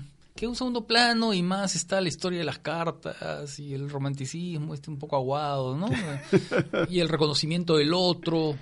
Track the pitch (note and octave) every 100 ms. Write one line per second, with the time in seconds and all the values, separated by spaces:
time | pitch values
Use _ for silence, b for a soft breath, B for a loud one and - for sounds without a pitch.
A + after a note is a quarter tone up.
0 | C#3 - - - A3+ A#3+ B3+ A#3+ A#3 A#3
1 | A#3+ A3+ A3+ F#3+ F3 F#3+ F#3+ F3 - F#3+
2 | F#3 C#3 F#3 F3+ D3+ A#2+ D3 E3 E3 -
3 | - - D#3+ D3+ C#3+ C#3 C#3+ C3+ C#3+ C#3+
4 | C#3 C#3 C3 E3 F3 D#3+ D3+ D3 D3+ C#3+
5 | D3+ C#3 B2+ C#3+ D3+ C#3 C3 C#3 G#3 B3
6 | F3 C#3+ - F#3+ - - - G#3+ E3 F3+
7 | D#3+ D#3+ D3+ C#3+ D3+ E3+ E3+ D#3 D3 F3+
8 | F3+ F3 E3+ D#3+ D#3 C#3